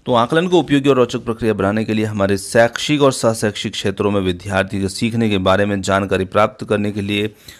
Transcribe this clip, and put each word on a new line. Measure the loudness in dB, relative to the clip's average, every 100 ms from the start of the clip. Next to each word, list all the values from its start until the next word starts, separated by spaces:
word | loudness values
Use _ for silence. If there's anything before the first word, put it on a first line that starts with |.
| 0
तो |
आकलन | 0 2 0 2
को | 2
उपयोगी | 4 2 4
और | 4
रोचक | 2 0
प्रक्रिया | -6 -2 -2
बनाने | 0 0 0
के | 0
लिए | -2
हमारे | -2 0 0 -2
शैक्षिक | 0 2 2 0 -2 2
और | 2
सहशैक्षिक | 2 0 0 -2 -4 -6
क्षेत्रों | -4 -4 -2 0
में | 0
विद्यार्थी | -2 -4 -2 -2 -2 -2
के | -4
सीखने | -2 -2 0 0
के | 0
बारे | 2 2 2
में | -2
जानकारी | 0 0 0 -2
प्राप्त | 0 0 0 -2
करने | -4 -2 -2
के | -4
लिए | -4 -2 -4 -8 -20